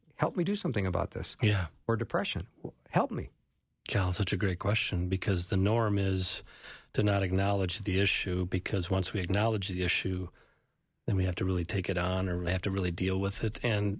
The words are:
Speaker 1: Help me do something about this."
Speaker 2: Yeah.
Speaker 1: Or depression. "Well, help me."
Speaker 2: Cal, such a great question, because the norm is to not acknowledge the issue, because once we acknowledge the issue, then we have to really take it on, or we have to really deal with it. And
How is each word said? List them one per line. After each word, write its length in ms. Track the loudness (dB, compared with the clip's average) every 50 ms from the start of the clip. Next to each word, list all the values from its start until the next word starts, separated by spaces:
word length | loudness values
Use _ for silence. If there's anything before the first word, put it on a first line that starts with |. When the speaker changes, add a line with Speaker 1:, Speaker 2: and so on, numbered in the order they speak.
| _ _ _
Speaker 1:
Help 200 | 0 0 0 2
me 60 | 0 0
do 120 | 0 0
something 300 | -2 -2 -2 0 0 2
about 260 | 2 2 0 0 -2
this." 240 | -4 -6 -8 -8 -4 0
Speaker 2:
Yeah. 240 | 2 2 2 2 0 -4 -6 -6 _
Speaker 1:
Or 80 | -2 -2
depression. 500 | 0 0 0 -2 -2 0 -2 -4 -6 -6 -8 _ -14
"Well, 140 | -14 -14 -14 _ _ 0
help 180 | 2 2 2 2
me." 220 | -2 -6 -6 -8 -12 _ _ _ _ _ _ _ _ _ -6
Speaker 2:
Cal, 260 | -2 0 0 2 2 0
such 180 | 0 0 0
a 60 | 0
great 220 | 0 0 0 -2 -2
question, 500 | 0 0 0 0 0 -2 -2 -2 0 0
because 400 | -2 -2 0 0 0 0 0 0
the 80 | 2
norm 400 | 2 4 4 4 2 2 2 2
is 460 | 2 2 2 0 0 0 -2 -2 -4 -6 -12 -20 -20 -18 -18 -18 -20 -20 _ 0
to 80 | 2
not 220 | 2 4 4 2 2
acknowledge 580 | 2 2 2 2 2 2 2 0 0 -2 -2
the 180 | -2 0 2 2
issue, 460 | 2 2 2 0 -2 -2 -2 -2 -2
because 460 | 0 -2 -2 -2 -2 -2 -2 0 0
once 220 | 0 0 0 0 -2
we 60 | -2
acknowledge 500 | -2 0 2 2 2 2 0 -2 -2 -4
the 120 | -4 -2
issue, 460 | 0 0 0 0 0 -2 -2 -4 -6 -8 -12 -18 -20 _ _ _ _ _ _ _ _ _ _ _ _
then 80 | 0 2
we 100 | 2 2
have 100 | 2 0
to 60 | 0 0
really 220 | 0 2 0 0
take 240 | 0 -2 -2 -2 -2
it 80 | -2
on, 320 | 0 0 0 0 0 0 0
or 80 | -2
we 140 | 0 0 0
have 100 | 0 0
to 100 | 0 -2
really 200 | 0 0 0 0
deal 280 | 0 0 0 0 0 0
with 240 | 0 -2 -2 -2 -2
it. 160 | -4 -2 -2 -2
And 360 | 0 0 0 0 -2 -2